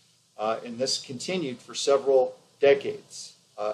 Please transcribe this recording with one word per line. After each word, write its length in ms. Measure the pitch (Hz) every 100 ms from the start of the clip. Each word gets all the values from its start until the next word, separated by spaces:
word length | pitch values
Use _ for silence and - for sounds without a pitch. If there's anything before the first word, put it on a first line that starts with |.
| _ _ _ -
uh, 200 | 107 113
and 140 | 120 117
this 260 | 131 -
continued 560 | - 123 - 185 147 123
for 160 | - 113
several 640 | - 139 131 135 123 - _ _
decades, 720 | 139 139 117 104 - - - - _ -
uh, 160 | 104